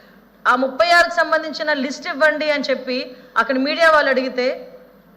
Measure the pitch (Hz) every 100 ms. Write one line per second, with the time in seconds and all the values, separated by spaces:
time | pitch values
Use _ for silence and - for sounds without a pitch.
0 | - - _ _ - 247 262 269 339 349
1 | 339 339 311 311 320 285 302 285 262 -
2 | 370 294 302 302 302 294 269 254 254 254
3 | 294 - - - 226 262 269 311 330 311
4 | 285 262 262 254 254 - - - - -
5 | _